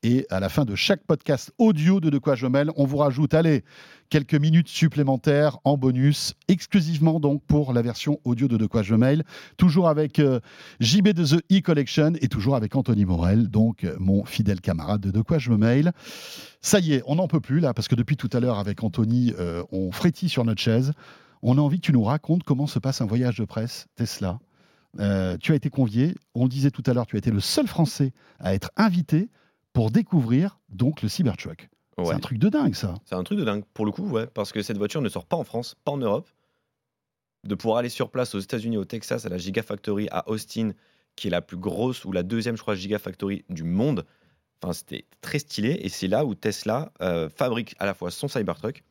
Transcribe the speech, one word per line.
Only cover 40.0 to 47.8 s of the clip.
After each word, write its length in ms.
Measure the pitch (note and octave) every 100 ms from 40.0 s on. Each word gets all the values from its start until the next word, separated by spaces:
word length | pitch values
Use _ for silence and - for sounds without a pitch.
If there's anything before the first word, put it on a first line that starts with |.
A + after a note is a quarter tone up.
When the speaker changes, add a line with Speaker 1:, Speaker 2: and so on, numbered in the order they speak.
| G#2+
Speaker 2:
à 180 | - -
Austin, 440 | A2 - A#2 A2 - _ _ _ -
qui 120 | G2+
est 20 |
la 100 | F2
plus 160 | - F2+
grosse, 480 | F#2 F#2+ B2 B2
ou 80 | F#2+
la 100 | F#2
deuxième, 340 | F2+ A2+ A2+ A2+
je 20 |
crois, 140 | -
Gigafactory 720 | G2 G2 G#2 - F#2 G2 G2 -
du 140 | E2+
monde. 400 | E2 F#2 C3 A2+ - _ _ _ _ _
Enfin, 120 | F2+
c'était 320 | E2 - C2 - _
très 160 | - D3
stylé, 320 | - - G#2+ E3
et 80 | -
c'est 180 | - F#2+
là 180 | G#2+ D3
où 80 |
Tesla, 580 | G2 G#2+ G2+ G#2+ A#2 D#3 _
euh, 300 | F#2 E2+ D#2+
fabrique 400 | - B2+ A#2 G#2+
à 80 | -